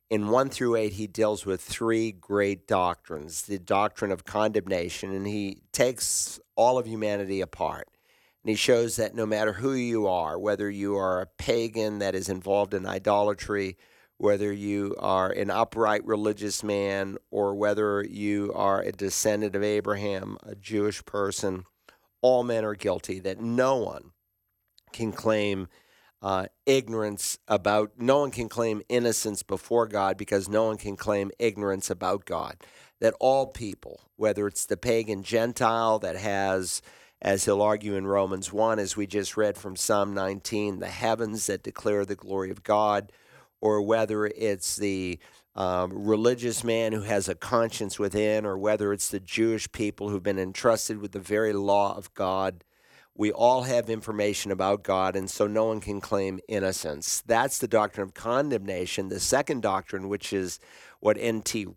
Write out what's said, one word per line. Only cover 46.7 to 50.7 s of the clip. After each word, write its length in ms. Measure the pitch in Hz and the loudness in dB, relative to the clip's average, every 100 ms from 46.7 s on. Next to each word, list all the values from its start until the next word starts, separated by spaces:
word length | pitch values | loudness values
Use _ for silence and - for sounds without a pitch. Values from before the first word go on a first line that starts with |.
| 113 113 | 2 2
who 80 | 107 | -2
has 280 | 101 101 95 | 0 0 0
a 60 | |
conscience 640 | 85 - 117 117 - 104 - | -4 0 2 2 -2 -6 -2
within, 480 | 101 104 107 107 107 | -2 2 2 2 0
or 100 | 95 | -2
whether 360 | 104 104 104 | 0 2 0
it's 160 | 101 - | -2 -2
the 100 | 101 | -6
Jewish 520 | 92 - 113 110 - | -4 0 2 0 -4
people 360 | - 104 - 104 | -4 -4 -4 -4
who've 140 | 101 | -2
been 160 | 98 95 | -2 -2
entrusted 600 | 92 95 123 | -4 2 2